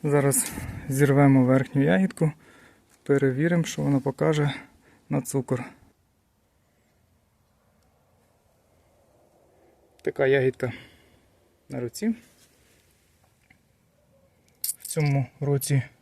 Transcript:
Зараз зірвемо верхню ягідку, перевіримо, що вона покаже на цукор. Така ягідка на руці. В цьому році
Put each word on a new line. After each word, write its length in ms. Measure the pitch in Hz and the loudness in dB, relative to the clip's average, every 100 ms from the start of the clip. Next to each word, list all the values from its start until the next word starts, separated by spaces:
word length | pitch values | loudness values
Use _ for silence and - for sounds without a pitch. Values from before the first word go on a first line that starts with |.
Зараз 480 | 151 143 139 131 - - - - - | 2 2 2 0 -4 -10 -12 -12 -6
зірвемо 560 | 135 143 139 139 135 127 | 0 4 6 6 6 4
верхню 380 | 131 131 143 | 2 2 0
ягідку, 480 | 143 190 190 - 156 - - - - _ _ _ | 2 2 0 0 -4 -4 -20 -20 -20 _ _ _
перевіримо, 600 | - 139 135 131 165 170 | -2 2 2 0 0 0
що 180 | 160 - | -2 -4
вона 180 | 143 139 | 0 0
покаже 540 | 139 - 156 151 143 - - _ _ _ _ | -2 -2 0 2 -2 -4 -16 _ _ _ _
на 120 | 143 | -6
цукор. 420 | - 139 123 127 120 - _ _ _ _ _ _ _ _ _ _ _ _ _ _ _ _ _ _ _ _ _ _ _ _ _ _ _ _ _ _ _ _ _ _ _ _ _ _ _ _ _ _ | -4 -6 -4 -6 -6 -18 _ _ _ _ _ _ _ _ _ _ _ _ _ _ _ _ _ _ _ _ _ _ _ _ _ _ _ _ _ _ _ _ _ _ _ _ _ _ _ _ _ _
Така 260 | - - 135 | -8 -2 2
ягідка 460 | 139 131 - 127 - - _ _ _ _ _ _ _ _ | 2 0 -2 -8 -8 -20 _ _ _ _ _ _ _ _
на 100 | 131 | -10
руці. 360 | 120 - 220 220 _ _ _ _ _ _ _ _ _ _ _ _ _ _ _ _ _ _ _ _ _ _ _ _ | -8 -6 -6 -6 _ _ _ _ _ _ _ _ _ _ _ _ _ _ _ _ _ _ _ _ _ _ _ _
В 260 | - - - | -10 -10 -8
цьому 400 | - 147 139 123 _ | -2 0 0 -2 _
році 440 | 143 143 - 139 - _ | -2 -2 0 -2 -2 _